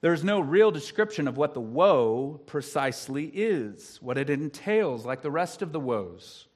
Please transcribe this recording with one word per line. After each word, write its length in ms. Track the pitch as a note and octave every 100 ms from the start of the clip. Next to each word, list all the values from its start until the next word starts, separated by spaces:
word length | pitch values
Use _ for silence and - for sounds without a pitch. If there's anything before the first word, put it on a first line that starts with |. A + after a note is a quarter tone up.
There's 240 | E3 E3+
no 160 | F3 G#3
real 300 | C#3+ F3 A3
description 580 | D#3+ - - G#3+ - C#3+
of 80 | C3+
what 160 | D3
the 80 | C#3
woe 800 | A2+ B2 F#3+ D#3 A2+ A2+ C#3 D3 -
precisely 800 | D3+ C3 D3+ C3+ A#2+ - C#3 D3+
is, 760 | D#3+ A3 F#3 A2 F#2+ - -
what 160 | B2 B2+
it 140 | C#3
entails, 760 | C#3+ D3+ - - G#3+ G3 B2
like 160 | A#2 C3
the 100 | D3+
rest 300 | D3 F3 -
of 120 | F3+
the 60 | D#3
woes. 720 | C3 A2+ F#2+ F2 - - -